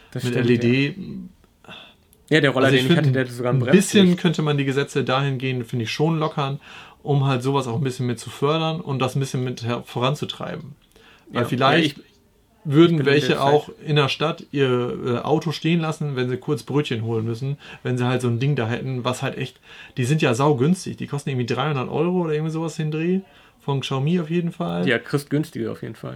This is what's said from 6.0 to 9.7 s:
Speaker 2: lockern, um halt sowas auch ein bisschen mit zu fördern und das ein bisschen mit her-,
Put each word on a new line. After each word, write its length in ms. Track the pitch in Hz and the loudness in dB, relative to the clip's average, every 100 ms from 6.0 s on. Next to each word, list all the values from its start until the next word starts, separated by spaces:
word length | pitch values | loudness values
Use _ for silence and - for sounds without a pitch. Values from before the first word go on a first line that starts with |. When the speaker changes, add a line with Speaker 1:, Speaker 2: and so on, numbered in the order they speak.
| 151 165 | 0 2
Speaker 2:
lockern, 400 | 156 156 139 139 - - - - | -2 -2 -4 -6 -12 -20 -20 -10
um 220 | - 143 135 | -2 2 2
halt 180 | 131 | 2
sowas 240 | 127 139 127 | 0 0 0
auch 80 | 113 | -2
ein 80 | |
bisschen 220 | 135 123 123 | -2 -2 -4
mit 120 | 117 | -4
zu 100 | - | -8
fördern 500 | - 143 160 160 160 | -2 0 0 -2 -4
und 180 | 160 131 | -4 -2
das 160 | 131 143 | -2 -2
ein 40 | |
bisschen 240 | 135 139 | -2 -2
mit 200 | 127 123 | -4 -4
her-, 200 | 117 | -4